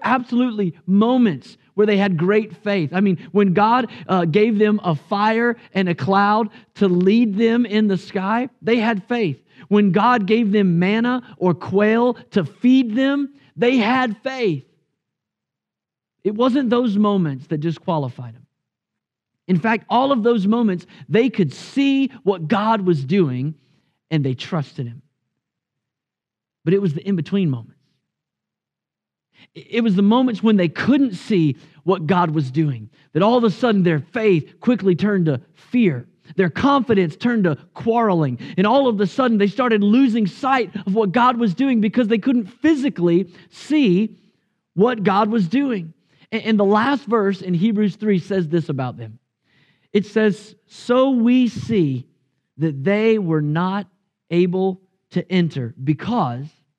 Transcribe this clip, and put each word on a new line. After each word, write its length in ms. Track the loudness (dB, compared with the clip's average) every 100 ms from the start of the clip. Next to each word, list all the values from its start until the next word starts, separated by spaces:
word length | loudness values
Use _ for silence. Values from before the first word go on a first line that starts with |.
absolutely 720 | 0 -2 -2 -2 0 -2 -4 -4 0
moments 720 | 2 4 4 2 0 -10 -20 _
where 140 | 0 2
they 100 | 2
had 180 | 0 0
great 400 | 0 0 -2 -6
faith. 340 | -4 -4 -2
I 80 | 0
mean, 260 | 0 -2 -2
when 220 | 0 2
God, 360 | 2 2 2 -2 -8 -4
uh, 180 | -2 0
gave 340 | 2 2 2
them 200 | 2 2
a 100 | -2
fire 640 | -4 -4 -2 0 0 -2 -4 -6
and 160 | -4 -2
a 60 | -2
cloud 540 | 0 2 2 2 -2 -8 _ -2
to 120 | 0
lead 480 | 2 4 4 2 2
them 300 | 0 2 0
in 220 | 0 0
the 100 | -2
sky, 520 | -4 -6 -4 -4 -4 -6
they 160 | -2 0
had 260 | 0 -2 -4
faith. 360 | -4 -4 -6 _ -20 0
When 240 | 2 4
God 360 | 2 2 2 2
gave 240 | 0 2
them 260 | 2 2 2
manna 460 | 2 0 -2 -4 -8 -4
or 180 | -2 -2
quail 580 | -2 0 2 2 0 -2 -6
to 140 | -4 -4
feed 500 | -2 2 2 2 -2
them, 380 | -2 -2 -6 _ _ -2
they 180 | 0 2
had 380 | 0 0 -2 -6
faith. 440 | -10 -4 -4 -4 -8 _ _ _ _ _ _ _ _ _ _ _ _ _ _ _
It 120 | -6 0
wasn't 340 | 0 0 0
those 260 | 0 0 0
moments 520 | 0 0 -2 -4 -8
that 100 | -6
disqualified 800 | -4 -6 -4 -4 -4 -10 -16 -18
them. 100 | _ _ _ _ _ _ _ _ _ _ -2
In 120 | -2
fact, 260 | 0 -2 -2
all 220 | 0 0
of 100 | 0
those 240 | 2 0 0
moments, 400 | 0 0 -2 -8 -20 -2
they 200 | 0 2
could 220 | 0 -2
see 600 | -4 -8 -2 0 0 -2 -4
what 260 | -4 -4 -2
God 340 | -2 0 0
was 220 | 0 -2
doing, 520 | 0 0 0 -2 -6 -8 _ _ _ _ _
and 120 | -4
they 120 | -2 -6
trusted 500 | -6 -6 -6 -10 -12
him. 160 | -14 -20 _ _ _ _ _ _ _ _ _ _ _ _ _ _ _
But 120 | -2 0
it 60 |
was 120 | 0
the 120 | -4 -4
in-between 440 | -6 -4 -2 -2
moments. 240 | -4 -10 _ _ _ _ _ _ _ _ _ _ _ _ _ _ _ _ _ _ -20
It 280 | -6 -2
was 120 | 0 2
the 80 |
moments 400 | 2 2 0 0
when 140 | 2 2
they 120 | 0
couldn't 460 | -2 0 2 0 -4
see 420 | -2 0 0 -2 -10 _
what 220 | -4 -2 0
God 260 | 0 0
was 200 | -2 -2
doing 400 | -2 -2 -4 -12 _ _
that 100 | 0
all 140 | 2 2
of 60 |
a 60 | 0
sudden 320 | 0 0 2
their 180 | 2 0
faith 600 | -4 -2 0 0 -2 _
quickly 360 | -2 0 0 0
turned 300 | 0 0 0
to 160 | -2 -8 _
fear. 520 | _ 0 2 0 -8 _ -8 -2
Their 140 | -2
confidence 640 | 0 2 2 2 0 0 -2
turned 300 | -2 0 0
to 100 | -2 -8
quarreling. 640 | -6 -2 0 2 2 0 -4 -6 -2
And 100 | 2
all 200 | 2 2
of 120 | 0
a 80 | -2
sudden, 300 | 0 0 2
they 100 | 0
started 340 | 0 0 2
losing 460 | 4 4 4 2 -2
sight 480 | -2 -2 0 -2 -6 -4
of 80 |
what 200 | -2 0
God 240 | 2 2 2
was 180 | 0 0
doing 240 | 0 0
because 300 | 0 0 0
they 80 | 0
couldn't 300 | 0 -2 -2
physically 840 | -2 0 0 -2 0 2 2 0 -10 -20
see 680 | -18 -2 2 2 2 0 -6 _ _ _ _ _
what 300 | 0 0 0
God 280 | 0 2 2
was 160 | 0 0
doing. 460 | 0 -2 -4 -8 -16 _ _ _
And, 120 | -6
and 160 | 0 2
the 60 | 2
last 400 | 2 0 -2 -2
verse 360 | 0 0 -2
in 120 | -4
Hebrews 420 | 0 0 0 0 -2
three 240 | -2 -2
says 300 | 0 -4 -2
this 180 | -2 -2
about 300 | -6 -6 -8
them. 220 | -14 -18 _ _ _ _ _ _ _
It 120 | -2 -2
says, 500 | 0 0 0 -8 _ _
"So 460 | -10 0 2 2
we 360 | 2 4 4 2
see 580 | -2 -4 0 0 -2 -10 _ _ _ _ -6
that 260 | -4 -2
they 340 | -2 0 0 0
were 240 | 0 -2
not 460 | -2 -2 -2 -4 -10 _ _ _ -4
able 520 | 0 0 0 -4 -4 _ _ _
to 200 | -8 -2
enter 420 | -2 -2 -4 -10 -6
because 640 | -6 -4 -4 -4 -4 -6 -12 -20 _